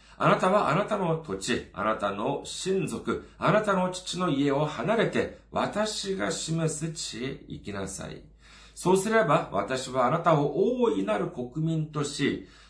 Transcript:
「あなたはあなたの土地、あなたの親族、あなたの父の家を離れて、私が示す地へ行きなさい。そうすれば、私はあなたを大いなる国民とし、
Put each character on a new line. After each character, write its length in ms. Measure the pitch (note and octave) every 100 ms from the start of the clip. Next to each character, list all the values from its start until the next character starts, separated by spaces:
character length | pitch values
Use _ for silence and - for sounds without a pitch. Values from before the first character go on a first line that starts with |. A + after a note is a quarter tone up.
| - -
「あ 120 | D3
な 80 | G3+
た 120 | F#3+
は 220 | G#3 -
あ 60 | D#3+
な 80 |
た 120 | G#3 G#3
の 200 | F3 D#3+
土 180 | - G2
地、 320 | C3 A2+ -
あ 100 | -
な 140 | G#2+ A2
た 160 | G2+
の 300 | G2 A#2+ -
親 420 | - - F#3 F#3+ C#3+
族、 420 | A#2 - G2 - -
あ 140 | C3
な 120 | G#3
た 100 | G#3
の 180 | F#3 F#3
父 300 | F3+ - E3+
の 100 | F3+
家 220 | C3+ C#3+
を 120 | C#3
離 300 | D3+ - D3+
れ 120 | A3+ F#3
て、 320 | A#2 - - -
私 640 | - B2+ G#3 G#3+ - G3
が 160 | F#3+ G3+
示 420 | D#3+ - E3 D#3+
す 200 | - D#3+
地 320 | - - A2
へ 200 | C3+ - -
行 160 | -
き 80 | -
な 160 | G2 F#2+
さ 200 | - -
い。 140 | - - - - - - -
そ 160 | E3+
う 40 | F#3+
す 140 | G#3+
れ 140 | A3+
ば、 240 | E3+ D#3+ -
私 400 | G2 G2+ C3 B2+
は 160 | B2+ B2
あ 40 |
な 100 | D#3+
た 180 | E3+ C#3+
を 420 | C#3+ - A3+ B3+
大 180 | A#3 G3
い 60 |
な 140 | G3+ G#3
る 80 | E3+
国 400 | - B2 D#3+ D#3+
民 200 | D#3+ D3+
と 180 | D3
し、 420 | C#3 - C3 G2 - -